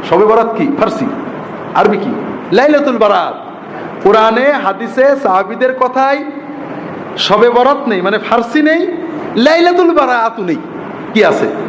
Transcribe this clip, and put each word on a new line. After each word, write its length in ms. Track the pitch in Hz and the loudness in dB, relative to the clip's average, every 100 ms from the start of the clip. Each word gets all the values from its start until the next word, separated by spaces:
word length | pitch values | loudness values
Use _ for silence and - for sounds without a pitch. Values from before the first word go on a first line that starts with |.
| - | 0
শবে 160 | 170 214 | 2 4
বরাত 300 | 226 220 214 | 4 2 -2
কি? 100 | 143 139 | -2 0
ফার্সি। 260 | 190 - - - - - - - - - | -2 -2 -6 -6 -10 -12 -12 -12 -4 2
আরবি 220 | 202 202 | 2 2
কি? 120 | - - - - - | -2 -6 -8 -10 0
লাইলাতুল 460 | 190 285 294 285 233 | 2 4 2 2 2
বারাত। 360 | 214 196 151 110 - - - - - - | 2 2 0 -6 -14 -16 -14 -14 -12 0
কোরআনে, 500 | 190 214 220 226 262 196 | 4 6 4 4 2 0
হাদিসে, 520 | 190 190 226 - 269 180 | -2 -4 -6 2 2 4
সাহাবীদের 540 | 202 190 196 233 254 254 | 2 0 0 -2 -2 2
কথায় 440 | 254 262 269 285 294 - - - - - - - - - | 0 2 0 0 -4 -12 -14 -14 -12 -12 -12 -12 -12 -6
শবে 320 | - 202 240 | 0 4 4
বরাত 380 | 240 254 285 247 | 4 2 2 -2
নেই, 140 | 196 | -2
মানে 160 | 185 208 | 0 -2
ফার্সি 440 | - 233 233 311 | 0 -2 0 0
নেই, 260 | 302 330 370 339 - - - - | 2 2 -2 -4 -8 -8 -6 0
লাইলাতুল 560 | 262 330 339 349 349 | 2 4 4 4 4
বারাতও 520 | 320 262 247 226 226 | 2 2 0 -2 -4
নেই। 140 | 185 151 - - - - - | -4 -4 -6 -12 -12 -12 -4
কি 120 | 220 180 | 2 4
আছে? 200 | - 107 - | 4 0 -4